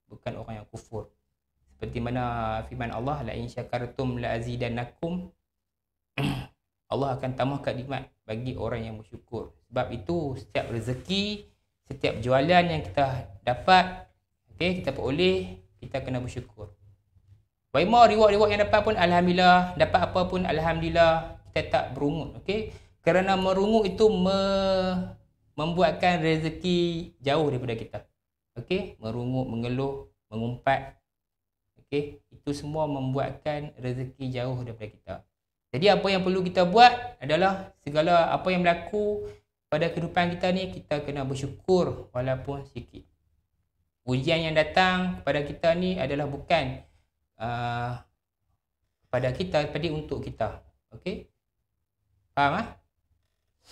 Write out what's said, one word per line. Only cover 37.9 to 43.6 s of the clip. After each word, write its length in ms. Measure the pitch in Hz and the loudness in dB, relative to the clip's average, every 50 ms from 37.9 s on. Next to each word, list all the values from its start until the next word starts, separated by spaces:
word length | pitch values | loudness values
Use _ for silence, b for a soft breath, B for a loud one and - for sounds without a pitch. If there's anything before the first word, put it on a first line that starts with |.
| 147 151 160 175 175 170 165 - | 0 2 4 6 6 4 4 4
apa 160 | - 143 - 185 | 0 -2 0 0
yang 160 | 185 180 180 | 0 2 4
berlaku 640 | 175 170 175 - - - 208 208 208 208 208 B 208 B B B _ _ _ _ _ | 2 2 2 -2 -4 -2 -2 0 0 -2 -4 B -10 B B B _ _ _ _ _
pada 240 | - 151 165 165 | -2 0 0 0
kehidupan 400 | 165 170 165 165 - 180 175 175 | -2 -4 -6 -2 0 0 0 0
kita 160 | 175 175 - 180 | 0 -2 0 0
ni, 240 | 180 185 190 185 | 0 0 -2 -6
kita 320 | - 151 - _ 151 147 147 | -8 -12 -6 _ -4 -4 -4
kena 160 | - 143 143 131 131 | -6 -6 -6 -4 -4
bersyukur 800 | 139 127 143 139 - - - - 185 180 165 135 120 - - - - | -4 -6 -6 -8 -10 -8 0 2 2 4 4 0 -2 -8 -12 -8 -6
walaupun 480 | 123 127 131 131 131 - 139 139 139 135 | -4 -2 -2 -4 -4 -4 -8 -8 -10 -10
sikit. 400 | - _ 120 113 - - 113 - _ _ _ _ _ _ _ _ _ _ _ | -12 _ -14 -14 -14 -18 -20 -20 _ _ _ _ _ _ _ _ _ _ _